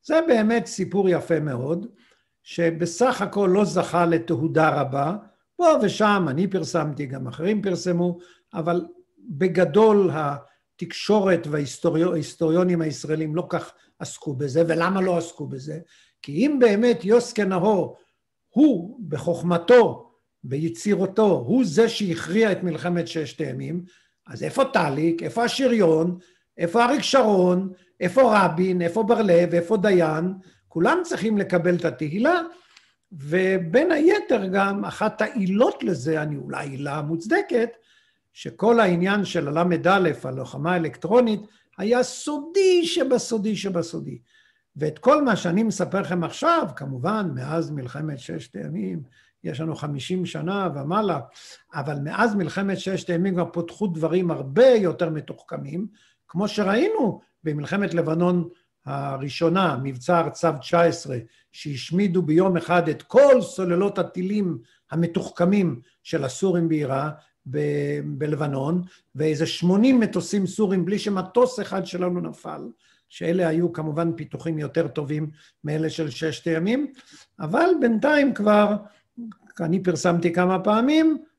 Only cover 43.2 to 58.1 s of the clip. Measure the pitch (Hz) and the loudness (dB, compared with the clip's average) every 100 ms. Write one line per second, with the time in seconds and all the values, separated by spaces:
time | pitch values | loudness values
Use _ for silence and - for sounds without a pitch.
43.2 | - 226 208 202 196 175 165 - - - | 0 -2 -2 -2 -4 -4 -6 -8 -10 -14
44.2 | _ _ _ _ _ - 151 151 240 311 | _ _ _ _ _ -6 -6 0 4 4
45.2 | 277 180 180 175 226 - 175 190 147 180 | 4 0 0 0 0 -2 -2 -2 -2 -4
46.2 | 160 - 311 339 220 131 139 131 151 214 | -4 -2 0 0 -2 -8 -10 -6 -4 -2
47.2 | 185 127 135 165 147 147 123 135 156 139 | -4 -6 -4 -4 -4 -8 -10 -8 -8 -10
48.2 | - - - - 151 170 190 170 131 _ | -10 -12 -12 -12 -8 -6 -6 -8 -12 _
49.2 | _ _ 170 135 160 143 151 143 - 185 | _ _ -10 -6 -8 -6 -8 -8 -6 -6
50.2 | 175 156 156 202 185 143 139 196 208 147 | -4 -6 -4 -4 -4 -4 -4 -2 -2 -4
51.2 | 120 - - - _ 156 139 143 147 170 | -8 -20 -20 -20 _ -8 -6 -6 -6 0
52.2 | 233 208 156 190 196 185 - 190 - 170 | 0 2 -2 -2 -4 -4 -4 -6 -2 -2
53.2 | 196 180 175 170 170 - 208 160 156 175 | 0 0 -2 -4 -8 -6 -6 -2 0 0
54.2 | 180 143 135 147 262 233 180 - 170 156 | 0 -4 -2 4 6 6 2 0 -4 -4
55.2 | 147 - - 143 139 165 214 _ _ _ | -8 -16 -14 -12 -8 -8 -10 _ _ _
56.2 | _ 170 208 208 196 214 370 440 226 - | _ -4 -2 0 0 2 2 2 -2 -2
57.2 | _ _ 160 151 147 202 196 170 156 | _ _ -6 -6 -4 -2 0 0 0